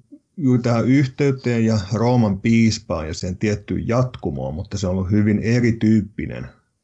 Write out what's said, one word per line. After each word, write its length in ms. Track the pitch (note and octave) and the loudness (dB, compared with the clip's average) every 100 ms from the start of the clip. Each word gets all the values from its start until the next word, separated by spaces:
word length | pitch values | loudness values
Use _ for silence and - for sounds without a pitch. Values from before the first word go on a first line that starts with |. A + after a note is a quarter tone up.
| _ - _ - | _ -20 _ -4
juuri 260 | C3 B2+ | 0 2
tähän 260 | A#2 A#2 A2 | 2 0 2
yhteyteen 760 | C#3 C3 - C#3+ C3 B2 A#2 | 2 2 0 -2 0 -2 0
ja 140 | A2 A2 F#2 | 2 0 0
Rooman 480 | G#2 A#2 B2 G#2+ F#2+ | 0 2 4 2 0
piispaan 640 | A2+ A2+ A2 G#2 - E2+ D#2 | 2 4 4 0 -4 -6 -6
ja 80 | |
sen 220 | E2 F#2 F#2 | -8 -8 -4
tiettyyn 520 | G#2+ G#2 - F2 E2+ | -2 -2 -4 -6 -2
jatkumoon, 680 | A#2+ B2+ - F2+ C#2 C2 | 0 -2 -4 -8 -6 -8
mutta 240 | D#2 - G2+ | -8 -10 -6
se 80 | F#2 | -4
on 60 | |
ollut 180 | F#2 F2+ | -2 0
hyvin 280 | G#2 G#2 G2+ | 2 2 0
erityyppinen 1120 | G#2+ B2 A#2+ A2+ A2 A2 - - - A#1+ B1+ - _ _ | 0 0 2 2 2 2 0 -6 -10 -10 -14 -18 _ _